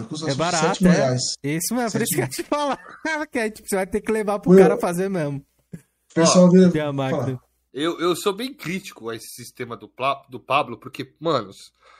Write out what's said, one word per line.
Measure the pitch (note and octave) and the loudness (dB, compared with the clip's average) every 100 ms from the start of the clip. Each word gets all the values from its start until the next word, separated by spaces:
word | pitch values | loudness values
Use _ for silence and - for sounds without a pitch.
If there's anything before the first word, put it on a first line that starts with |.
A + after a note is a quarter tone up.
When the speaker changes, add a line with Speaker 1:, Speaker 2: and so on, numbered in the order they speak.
Speaker 1:
Custa | A2 D#3 | -10 -8
Speaker 2:
É | D#3+ | -6
Speaker 1:
acho | C3+ | -2
que | |
Speaker 2:
barato, | E3+ E3+ E3 | -2 0 0
Speaker 1:
sete | G3+ | 2
mil | F#3 | 4
Speaker 2:
é. | E3+ | 4
Speaker 1:
reais. | C3 B2+ - - | 2 -2 -4 -6
Speaker 2:
Isso | C#3 D#3+ - | -6 -4 -4
mesmo, | A#3+ A#3 | -4 -4
por | C#3 | -4
isso | A#3 | -2
que | - | -2
eu | |
Speaker 1:
Sete | - - | -4 -8
mil. | |
Speaker 2:
te | - | -4
falo. | D4 C#4+ B3 - - | -2 -2 -4 -10 -10
<laughs> | D#4 D4+ D#4 | -6 -6 -6
Que | B3 | -4
aí, | G#3+ | -6
tipo, | G#3+ - | -8 -6
você | F#3+ | -4
vai | F#3 | -2
ter | G#3+ | -4
que | G#3 | -2
levar | A3 G#3 G3+ | -2 -2 -2
pro | F#3+ | 6
Speaker 1:
Meu | F#3+ | 8
Speaker 2:
cara | F3+ - | 8 4
fazer | G3 F3 G3 | -2 -4 -4
mesmo. | F#3 C#3+ C3+ - _ _ | -4 -6 -8 -12 _ _
Speaker 1:
O | - _ _ _ | -20 _ _ _
pessoal | E3 E3 F3+ F3+ | 2 4 6 8
Speaker 3:
Ó, | |
Speaker 1:
vira | F#3 F3+ | 8 6
Speaker 2:
tem | D#3 | 4
a | D3 | -2
máquina. | C#3 C3 B2 | -4 -4 -4
Speaker 1:
fala. | C3 B2+ - _ _ | -4 -8 -12 _ _
Speaker 3:
Eu, | C3 D#3+ D3+ | -6 -4 -2
eu | F3 E3+ | -2 -2
sou | G#3 | -2
bem | G3 C4 | -4 -8
crítico | - D#3 F#3 - - A2+ | -10 -10 -10 -10 -14 -12
a | A2+ | -12
esse | - | -14
sistema | - A#2 - A#2 G#2+ | -18 -20 -14 -12 -12
do | G#2+ | -16
Pla-, | - C3+ C3+ _ | -6 -4 -4 _
do | B2 | -18
Pablo, | - C#3 A#2+ A2+ | -2 -2 0 -8
porque, | B2 - B2+ _ | -14 -14 -14 _
manos, | D#3+ C3+ F#2+ - - _ _ | -2 -2 -4 -14 -20 _ _